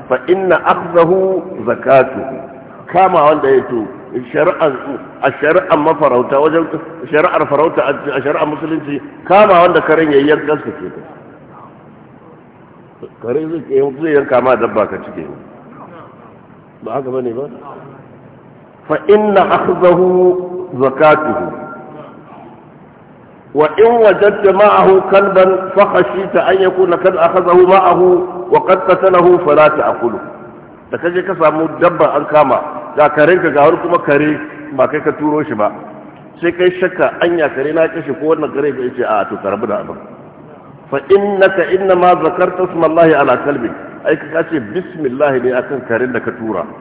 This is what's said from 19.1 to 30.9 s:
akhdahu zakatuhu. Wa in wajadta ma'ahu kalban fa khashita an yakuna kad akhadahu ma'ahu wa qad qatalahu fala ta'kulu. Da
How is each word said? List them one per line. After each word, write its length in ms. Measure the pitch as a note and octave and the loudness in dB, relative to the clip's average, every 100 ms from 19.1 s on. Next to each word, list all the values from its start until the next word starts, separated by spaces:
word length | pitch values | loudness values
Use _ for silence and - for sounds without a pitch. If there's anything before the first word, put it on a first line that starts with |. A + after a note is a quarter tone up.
| G#3 G#3+ G3 E3 | 2 4 2 2
akhdahu 600 | E3 - F3 F3+ F3 F#3 F3+ F3+ F3+ - - - | 0 0 2 2 4 2 4 2 2 -4 -10 -10
zakatuhu. 720 | B2 C3+ C3 D3+ D3 B2 G#2+ - - - - - - - - - - - - - - - - - - - - - | -2 -2 2 4 4 0 -6 -6 -10 -16 -16 -18 -20 -20 -20 -20 -20 -20 -20 -20 -20 -20 -20 -20 -20 -20 -20 -10
Wa 180 | C3+ D3+ | 0 0
in 200 | D3 A3+ A#3 | 4 4 6
wajadta 540 | G#3+ F3+ G#3 - G3 | 4 4 2 2 2
ma'ahu 480 | F#3 G#3 G3 F3+ F#3+ F#3 | 4 4 4 4 4 4
kalban 440 | G3 G3+ F#3+ F#3 F#3 - | 2 2 4 4 2 -2
fa 120 | F#3+ G3 | 2 2
khashita 560 | F#3 F3+ E3 F#3+ D#3+ | 2 -2 -2 -4 -2
an 160 | D#3+ F#3+ | 0 2
yakuna 400 | F#3 F#3 F#3 E3+ | 0 2 0 2
kad 160 | F#3 A3 | 0 2
akhadahu 480 | F#3 F#3+ F3 F3+ | 0 2 2 4
ma'ahu 440 | F3+ F#3+ F#3 F3 F3+ F3 - - - | 6 6 4 4 4 2 0 -8 0
wa 140 | D3+ | 0
qad 220 | E3+ F#3 | 2 0
qatalahu 560 | - F3+ F#3 F3+ E3+ F3 | 2 2 4 4 4 4
fala 300 | D3+ D3 D3+ | 4 4 4
ta'kulu. 480 | - A#2 - A#2 G2 - - - - - - | 4 -2 -2 -4 -6 -12 -18 -20 -20 -20 -20
Da 100 | - | -12